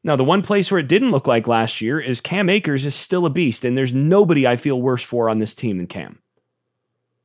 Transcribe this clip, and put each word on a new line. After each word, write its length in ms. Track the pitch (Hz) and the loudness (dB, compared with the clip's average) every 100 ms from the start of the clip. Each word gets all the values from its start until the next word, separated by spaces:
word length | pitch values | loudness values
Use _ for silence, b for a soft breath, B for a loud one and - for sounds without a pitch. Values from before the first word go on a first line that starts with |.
| - | 0
Now, 100 | 139 | 0
the 80 | |
one 200 | 131 190 | 4 2
place 260 | 185 202 180 | 2 -2 0
where 100 | 190 | -2
it 80 | 135 | 2
didn't 220 | 185 254 | 2 2
look 160 | 143 135 | 0 2
like 220 | 117 113 | 0 2
last 340 | 113 110 - | 0 0 -4
year 180 | 110 151 | -4 -4
is 220 | 127 120 | -4 -6
Cam 260 | - 185 180 | -4 -2 0
Akers 380 | 208 165 139 143 | 0 0 -2 -4
is 80 | |
still 320 | - - 180 170 | -6 -4 -2 0
a 40 | |
beast, 360 | 147 151 110 123 | 0 -2 -2 -2
and 100 | 127 | -2
there's 160 | 131 | 0
nobody 540 | 127 151 190 190 156 127 | 0 4 4 4 4 4
I 100 | 123 | 2
feel 240 | 147 127 | 0 0
worse 220 | 127 123 | 0 -2
for 280 | - 120 113 | -2 0 0
on 100 | 110 | 0
this 160 | 107 - | -2 -4
team 220 | 117 92 | -6 -4
than 100 | 87 | -6
Cam. 320 | 98 50 - _ _ _ _ _ _ _ _ _ _ | -12 -14 -18 _ _ _ _ _ _ _ _ _ _